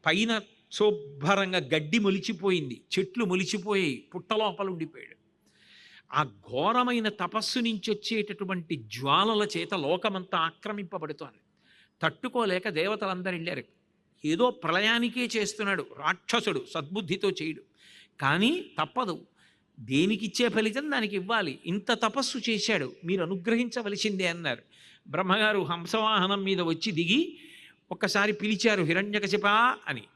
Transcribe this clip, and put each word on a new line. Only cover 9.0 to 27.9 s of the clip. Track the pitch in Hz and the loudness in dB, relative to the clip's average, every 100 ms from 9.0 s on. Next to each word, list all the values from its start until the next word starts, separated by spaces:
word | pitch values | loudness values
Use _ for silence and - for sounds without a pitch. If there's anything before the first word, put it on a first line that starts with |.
| 135 156 208 214 208 170 | 2 4 4 2 0 -2
చేత | 170 | -4
లోకమంతా | 196 143 180 220 196 180 180 | -2 0 2 0 -2 -2 0
ఆక్రమింపబడుతోంది. | 160 - 208 208 180 190 156 151 143 _ _ _ _ _ _ _ | 0 -2 -8 -8 -6 -8 -8 -10 -12 _ _ _ _ _ _ _
తట్టుకోలేక | 160 151 254 247 220 185 185 | -2 -2 -6 -2 0 0 -2
దేవతలందరూ | 156 185 214 202 180 185 | -2 0 0 -4 -4 -4
వెళ్ళారు. | 180 165 147 - _ _ _ _ _ 147 | -6 -6 -8 -10 _ _ _ _ _ -2
ఏదో | 165 247 | 4 2
ప్రళయానికే | 247 165 170 214 233 240 240 240 226 | 2 0 2 4 2 2 0 -2 0
చేస్తున్నాడు | 202 - 202 190 135 - | -2 -2 -2 -2 -4 -4
రాక్షసుడు, | 151 185 - 226 208 151 - | -2 -2 0 0 0 -4 -4
సద్బుద్ధితో | 165 143 190 180 190 202 | -8 -6 -6 -4 0 0
చేయడు, | 185 160 156 - _ - - - _ | -2 -6 -8 -14 _ -20 -20 -20 _
కానీ | 135 160 220 349 - - | 2 4 4 2 -4 -4
తప్పదు, | 156 - 233 165 - _ _ _ _ - | -4 -2 -4 -4 -10 _ _ _ _ -18
దేనికిచ్చే | 113 135 185 214 208 - 240 | 0 2 4 2 -2 0 2
ఫలితం | 220 220 226 302 | 2 0 -2 -4
దానికి | 277 214 202 | -2 -2 -2
ఇవ్వాలి, | 185 226 180 131 165 | 0 0 0 -4 -4
ఇంత | 196 202 | -4 0
తపస్సు | 226 220 269 262 262 220 | 0 0 0 -2 -2 -2
చేశాడు, | 214 208 202 131 - 165 | 0 2 0 0 -6 -2
మీరు | 190 | 0
అనుగ్రహించవలసిందే | 165 190 175 233 240 247 208 202 214 196 180 | 0 -2 0 0 0 -4 -6 -2 -2 0 -2
అన్నారు. | 170 160 120 _ _ - - - | -2 -4 -4 _ _ -20 -20 -6
బ్రహ్మగారు | 147 185 196 214 208 | -2 2 4 4 2
హంసవాహనం | 180 170 170 220 220 214 185 202 | 0 -4 -2 2 4 4 2 2
మీద | 196 190 | 0 0
వచ్చి | 170 165 220 | 0 0 -2
దిగి | 160 170 240 359 - - - - _ _ | 0 2 2 2 -4 -20 -20 -20 _ _